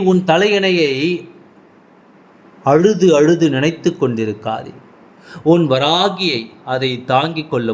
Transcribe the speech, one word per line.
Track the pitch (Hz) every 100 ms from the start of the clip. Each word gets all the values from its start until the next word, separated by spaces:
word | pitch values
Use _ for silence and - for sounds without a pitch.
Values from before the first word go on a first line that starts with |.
உன் | 185 185
தலையணையை | 185 165 208 202 190 180 151 131 160 175 - - - _ _ _ _ _ _ _ _ _ - -
அழுது | - 151 190 202 180
அழுது | 147 151 170 160
நினைத்து | 135 147 165 175
கொண்டிருக்காதே. | 165 131 113 107 104 110 110 - - - - - _ - - 156
உன் | 175 160
வராகியை | 131 143 170 196 180 185 123 113 - -
அதை | 127 131 123
தாங்கிக் | 127 131 156 160 151
கொள்ள | 127 113